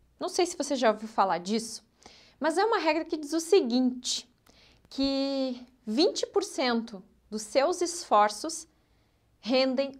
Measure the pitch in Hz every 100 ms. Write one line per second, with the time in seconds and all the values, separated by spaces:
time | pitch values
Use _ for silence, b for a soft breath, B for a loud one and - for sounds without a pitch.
0 | _ _ 330 - 349 - 285 277 233 208
1 | 220 - 196 170 175 220 226 - - b
2 | b b b b 302 320 427 427 311 311
3 | 320 311 285 320 330 392 262 247 254 254
4 | - - - _ b b b b _ -
5 | 269 269 277 269 262 247 - _ - 220
6 | 370 - - 403 392 - 254 233 226 196
7 | - _ _ 214 - 277 294 359 339 -
8 | - 214 208 208 311 - - _ _ _
9 | _ _ _ _ 208 254 262 262 277